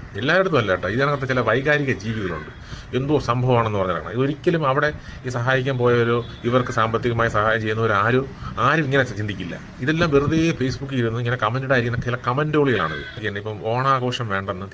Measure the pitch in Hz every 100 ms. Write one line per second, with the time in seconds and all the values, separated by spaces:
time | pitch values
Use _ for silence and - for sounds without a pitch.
0 | - 98 127 180 190 147 104 90 92 113
1 | 143 143 127 127 110 120 143 147 135 92
2 | 107 110 95 80 78 - - - - 123
3 | 139 147 - 120 123 123 113 104 92 85
4 | 80 110 139 143 175 165 143 139 147 151
5 | - - 127 123 120 131 127 131 123 120
6 | 117 120 117 - 117 123 120 113 113 110
7 | 120 117 117 110 107 110 110 110 113 101
8 | 107 127 131 - - - 120 156 139 139
9 | 120 101 107 90 87 76 - - 127 160
10 | 170 139 143 160 165 127 131 123 139 135
11 | 117 113 120 127 107 127 131 131 117 117
12 | 123 123 123 127 151 151 139 107 80 76
13 | 71 - 107 98 107 104 87 120 135 135
14 | 123 120 113 98 98 92 98